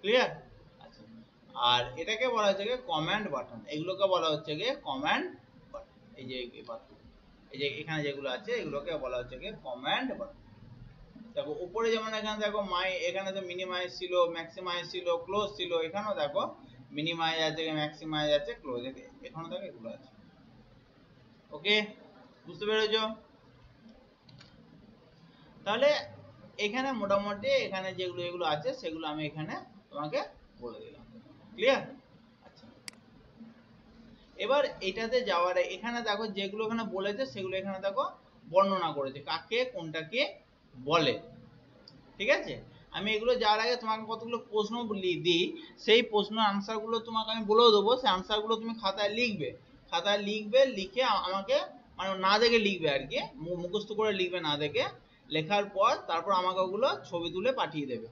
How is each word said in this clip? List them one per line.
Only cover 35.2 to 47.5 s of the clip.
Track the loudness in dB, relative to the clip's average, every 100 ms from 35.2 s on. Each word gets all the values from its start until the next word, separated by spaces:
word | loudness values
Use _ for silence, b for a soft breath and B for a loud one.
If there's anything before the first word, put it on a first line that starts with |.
| 2
যাওয়ার | 2 4 2
আগে | 2
এখানে | -2 -4 -4 -2
দেখো | -2 -2 -4
যেগুলো | -6 -2 0
এখানে | 0 0 0
বলেছে | 0 0 -2
সেগুলো | -2 -2 -2
এখানে | -2 0 0
দেখো | 2 0 -2 -20 -20 4
বর্ণনা | 6 8 6 2 0
করেছে, | -4 -6 -4
কাকে | -4 0 0 0
কোনটা | -4 -6 -6 -4
কে | 0 0 -2 -20 _ _
বলে। | -10 4 4 6 2 -6 -20 -20 -20 -20 -20 -20 -20 -20 -4
ঠিক | 2
আছে, | 2 2 -10 -12 B B -4
আমি | 0 0
এগুলো | 2 4
যাওয়ার | 4 4
আগে | 2 -2
তোমাকে | -2 -4 -2
কতগুলো | -8 -4 -6 -4
প্রশ্ন | -2 -2 -2 -4
বলি, | -2 -2 0 2
দিই, | 2 2 -4 B -8
সেই | 6 6 6
প্রশ্ন | 2 0 2 2
আনসারগুলো | 2 -2 -6 -2 -4 -2
তোমাকে | -4 -2
আমি | -4 2